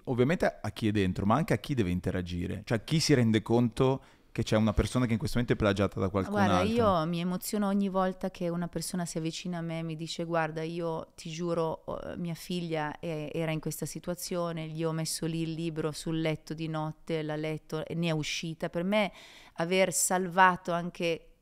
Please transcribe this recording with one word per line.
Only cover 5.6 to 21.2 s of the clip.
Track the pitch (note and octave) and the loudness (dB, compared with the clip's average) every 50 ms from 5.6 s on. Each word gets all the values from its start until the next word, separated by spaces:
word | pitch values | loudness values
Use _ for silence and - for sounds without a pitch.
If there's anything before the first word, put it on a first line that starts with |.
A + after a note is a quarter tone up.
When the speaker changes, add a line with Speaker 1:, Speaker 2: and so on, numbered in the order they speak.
| A2+ | 4
Speaker 1:
plagiata | G2+ G2 G2 G2+ F#2+ - G#2+ | 4 4 4 2 2 2 0
da | G2 F#2+ | -2 0
qualcun | G2 G2 F#2+ - G3+ | 2 0 0 0 2
Speaker 2:
Guarda, | G#3 G3 F#3 F3+ F3+ | 2 4 4 4 4
Speaker 1:
altro? | F#3 G#3+ A3+ | 4 2 2
Speaker 2:
io | A#3+ A#3 G#3 F#3+ E3+ D#3 | 4 4 4 4 2 2
mi | E3+ F3 E3+ | 0 -2 -2
emoziono | E3+ F3+ F3+ F#3 - - - G#3 G#3 G3 | -2 -2 -2 -4 -4 -4 -2 0 0 2
ogni | G3 G3+ G3 G3 | 2 0 0 0
volta | F#3 F#3+ F#3 F#3 F#3 - - F#3+ | 2 2 0 0 0 -2 -6 -6
che | - - F3+ E3+ | -4 -4 -4 -2
una | E3+ F3 F3 E3+ | -2 -2 -4 -4
persona | - E3 E3 - - F3+ F3 | -4 -6 -6 -4 -4 -4 -4
si | E3 - | -4 -4
avvicina | E3 D#3+ D#3+ D#3+ - - F3+ F3+ E3+ | -4 -4 -4 -4 -6 -6 -6 -6 -6
a | E3 | -6
me | E3 D#3+ E3 | -6 -6 -6
e | E3 | -6
mi | E3 D#3+ | -6 -6
dice: | D3+ E3 D#3+ - - E3+ | -6 -8 -8 -6 -6 -4
"Guarda, | E3 E3+ E3 D#3+ D#3 D#3 D#3+ D#3+ | -2 0 0 0 0 -2 -4 -6
io | D#3+ E3+ F3 E3+ E3+ D#3+ D#3+ - - _ | -6 -4 -4 -4 -4 -4 -6 -8 -10 _
ti | - - E3 | -14 -12 -10
giuro, | D#3 D#3+ F3 E3+ E3+ E3+ E3 D#3+ D#3 - - | -8 -4 -4 -2 0 0 0 0 -2 -4 -8
oh, | - - - - - - G3 | -8 -8 -8 -8 -8 -8 -6
mia | F3+ E3+ E3 | -6 -6 -8
figlia | - - - F3+ F3+ E3+ E3 D#3+ D#3 D3+ D3+ D3 - | -8 -8 -6 -6 -4 -4 -4 -4 -4 -4 -4 -6 -8
è, | - E3+ D#3+ D3+ D3+ D3+ - | -8 -6 -6 -6 -6 -6 -4
era | E3 E3 D#3+ | -4 -2 -2
in | D#3+ D#3 | -2 -2
questa | - D#3 D#3 - E3 | -4 -6 -6 -6 -6
situazione, | D3+ - E3 - - F3+ - - - F#3+ F3 E3+ E3+ E3 E3 D#3+ D#3 | -8 -8 -8 -6 -6 -6 -6 -6 -4 -4 -2 -2 -4 -4 -6 -8 -8
gli | D#3 D#3+ E3 | -4 -2 -2
ho | D#3+ D#3+ | -2 0
messo | D#3+ D#3+ D#3 - - - | -2 -2 -4 -4 -4 -2
lì | D#3+ E3 E3 | -2 -2 -2
il | E3 D#3+ D#3+ | -2 -2 -4
libro | D#3 E3+ E3+ D#3 D#3+ D#3 D#3 | -4 -4 -4 -2 -2 -2 -4
sul | D3 - - E3+ D#3+ D#3+ | -4 -6 -4 -4 -2 0
letto | D#3+ D#3+ D#3 D3+ - - D#3+ | 0 0 -2 -2 -6 -8 -8
di | D#3 D#3+ D#3+ | -6 -6 -4
notte, | D#3+ D#3 D#3 D#3 D3+ - - - E3 D#3+ D#3 | -4 -4 -4 -4 -6 -8 -6 -4 -4 -2 -2
l'ha | D3+ D3+ | -4 -4
letto | D3+ D#3 D#3 D#3 D#3 - - - D#3 - | -4 -4 -4 -4 -6 -6 -6 -6 -6 -6
e | - - | -4 -4
ne | E3 E3+ E3+ | -2 0 0
è | D#3+ | 0
uscita". | D#3 D3 - - - - E3 D#3+ - - E3 | 0 -2 -4 -4 -6 -6 -6 -6 -6 -6 -4
Per | - E3+ F3 | -4 -2 -2
me | F#3+ G#3 G#3+ G#3 F3 - - - - - - - - - | 0 2 2 2 0 -2 -8 -20 -20 -20 -20 -20 -12 -6
aver | - E3+ E3+ F#3 F#3 F#3+ F3+ E3+ | -6 -2 2 4 4 4 4 2
salvato | - - - F#3+ F3+ F#3+ F3+ E3 F#3 F#3 F#3 F3+ F3 - - E3+ | 2 2 2 2 0 0 2 4 6 6 8 6 4 -2 -4 -2
anche, | E3+ E3+ F3 - - F3 E3+ E3 - | -2 -2 -4 -4 -2 -2 -2 -2 -2